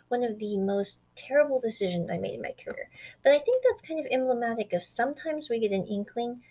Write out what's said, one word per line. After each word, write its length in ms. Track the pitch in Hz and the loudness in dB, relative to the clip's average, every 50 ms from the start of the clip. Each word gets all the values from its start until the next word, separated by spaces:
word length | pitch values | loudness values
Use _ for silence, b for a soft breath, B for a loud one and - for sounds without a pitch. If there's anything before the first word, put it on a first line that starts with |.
| B _ | B _
one 160 | 247 247 247 | 0 0 0
of 160 | 233 214 214 | 0 -2 -4
the 180 | 214 208 208 196 | -4 -2 0 0
most 440 | 190 196 202 202 196 196 - - - _ _ | 2 2 2 0 2 0 0 -2 -4 _ _
terrible 460 | - - - 262 294 294 294 269 254 | -20 -10 2 4 4 4 6 4 0
decisions 500 | 233 226 220 - 202 180 175 175 170 - | 0 -2 -2 -2 -2 -2 0 -2 -2 -2
I 80 | - 170 | -4 -4
made 160 | 190 196 202 | -4 -4 -6
in 80 | 226 - | -6 -8
my 100 | - - | -10 -10
career." 380 | - - - - - - - B B B B B B _ | -10 -12 -12 -10 -10 -12 -14 B B B B B B _
But 100 | 269 285 | 6 6
I 60 | 294 | 6
think 240 | 294 440 508 508 508 | 6 2 2 4 4
that's 200 | 508 480 480 - | 2 2 2 -4
kind 180 | - 320 311 | -6 -6 -4
of 60 | 285 - | -2 0
emblematic 640 | - 262 254 254 254 240 240 233 226 233 208 208 185 | 0 0 2 2 0 0 0 -2 -2 -2 -2 -2 -2
of 100 | 175 - | -4 -4
sometimes 680 | - - - 233 269 294 - - 320 302 302 294 - | -4 -2 -2 -2 -2 -2 -4 -6 -6 -4 -4 -4 -4
we 120 | 233 226 | -2 0
get 120 | 226 202 196 | 0 2 0
an 140 | 190 175 | 0 -2
inkling 560 | - 208 202 202 - - 240 240 240 247 247 B B | -2 -4 -4 -4 -4 -4 -4 -4 -4 -6 -10 B B